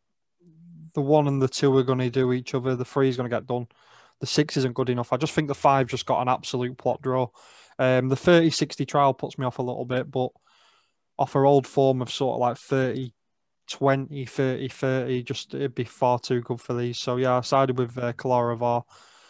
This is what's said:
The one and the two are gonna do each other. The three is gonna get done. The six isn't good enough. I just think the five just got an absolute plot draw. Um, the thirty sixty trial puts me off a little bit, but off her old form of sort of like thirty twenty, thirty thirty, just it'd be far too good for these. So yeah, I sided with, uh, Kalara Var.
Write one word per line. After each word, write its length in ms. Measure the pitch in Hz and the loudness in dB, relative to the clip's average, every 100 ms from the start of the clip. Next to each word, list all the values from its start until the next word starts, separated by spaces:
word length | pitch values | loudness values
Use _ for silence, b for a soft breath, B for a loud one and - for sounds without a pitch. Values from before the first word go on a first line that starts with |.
| _ _ _ _ 175 160 170 165 160 - | _ _ _ _ _ _ -20 -20 -12 -4
The 60 | |
one 260 | 139 151 143 | 2 4 4
and 160 | 139 | 2
the 40 | 131 | 0
two 300 | - 139 135 | 2 4 4
are 60 | |
gonna 260 | 127 127 127 | 4 0 0
do 240 | 127 127 | 0 0
each 220 | 127 123 135 | 0 -2 -4
other. 200 | 127 123 | -2 -4
The 80 | |
three 260 | 127 143 135 | -2 0 0
is 80 | 123 | 0
gonna 120 | 123 | -2
get 160 | 113 131 | -4 -4
done. 220 | 123 120 b b b b b | -6 -6 b b b b b
The 60 | - | -4
six 280 | - 151 - | 0 0 0
isn't 200 | 131 120 | -2 -2
good 140 | 127 | -2
enough. 220 | 123 120 | -2 -2
I 60 | 127 | -2
just 160 | 156 | -2
think 160 | - 147 | -2 -2
the 40 | |
five 340 | 139 143 135 127 | 2 4 4 2
just 180 | 123 - | -4 -2
got 160 | 107 | -2
an 80 | 127 | 0
absolute 480 | 127 - 127 123 123 | -2 -2 -4 -4 -4
plot 240 | 123 120 | -4 -2
draw. 260 | 135 127 123 b b b b b | -2 -2 -2 b b b b b
Um, 300 | 131 127 131 | 2 2 2
the 80 | 131 | 0
thirty 340 | - 170 165 | 6 6 6
sixty 360 | - 147 - 139 | 2 -4 -4 -2
trial 280 | 147 143 | 2 2
puts 240 | 131 - - | 2 -6 -6
me 80 | 131 | -6
off 140 | - | -4
a 20 | |
little 220 | 123 123 | -6 -6
bit, 260 | 123 127 131 | -4 -4 -4
but 220 | 131 127 _ _ _ _ _ _ _ _ - | -4 -4 _ _ _ _ _ _ _ _ -6
off 140 | 135 | -2
her 120 | 143 139 | 4 6
old 220 | 143 135 | 4 2
form 340 | - 135 127 | 2 2 2
of 80 | 123 | -2
sort 260 | - 135 117 | -4 -4 -2
of 40 | |
like 180 | 120 117 | -2 -4
thirty 560 | - 135 131 120 127 _ _ _ _ _ - | -4 -2 -2 -4 -8 _ _ _ _ _ -14
twenty, 580 | - 135 135 131 143 120 | -2 0 0 -2 -10 -10
thirty 440 | - 135 127 135 | -2 -2 -2 -6
thirty, 520 | - 135 131 123 127 | -4 -2 -2 -2 -4
just 320 | 123 135 - | -4 -10 -8
it'd 220 | 135 139 123 | -6 -6 -6
be 80 | |
far 340 | 117 - 127 123 | -8 0 0 0
too 220 | - 123 | 0 -4
good 220 | 117 120 | -2 -8
for 120 | - | -6
these. 240 | 120 123 120 | -4 -4 -6
So 200 | - 123 | -4 0
yeah, 220 | 131 127 | 2 0
I 20 | |
sided 360 | 120 139 135 123 | 2 2 2 0
with, 200 | 123 120 | -4 -4
uh, 160 | 120 | -6
Kalara 440 | 117 131 123 120 117 | -4 0 0 0 0
Var. 280 | 120 120 - b b b b | 0 -2 -4 b b b b